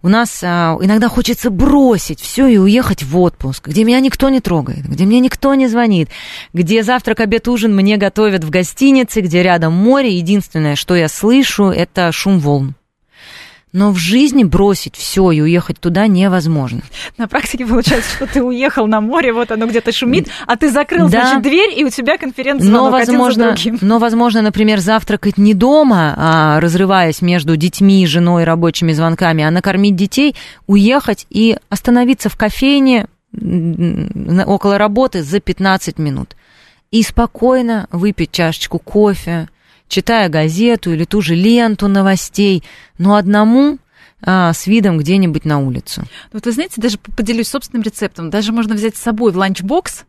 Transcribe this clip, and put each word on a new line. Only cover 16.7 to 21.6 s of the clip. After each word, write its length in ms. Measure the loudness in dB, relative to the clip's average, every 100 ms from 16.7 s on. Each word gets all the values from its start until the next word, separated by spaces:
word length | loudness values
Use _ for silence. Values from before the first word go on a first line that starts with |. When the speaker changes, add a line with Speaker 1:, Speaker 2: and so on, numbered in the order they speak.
| -6 -12 -16 -18 -10
Speaker 2:
На 80 | -6
практике 400 | -4 -4 -6 -2
получается, 420 | 0 0 -2 -4
что 120 | -8 -4
ты 120 | -2
уехал 460 | -2 -2 -2 0 0
на 140 | 0
море, 320 | 0 0 0
вот 180 | -2 -4
оно 160 | -4 -2
где-то 240 | -2 -2
шумит, 380 | -4 0 0 -2 -10 -4
а 100 | 0
ты 140 | 0
закрыл, 380 | 0 0 2 2
Speaker 1:
Да. 140 | 4
Speaker 2:
значит, 200 | 2 2
дверь, 340 | 2 2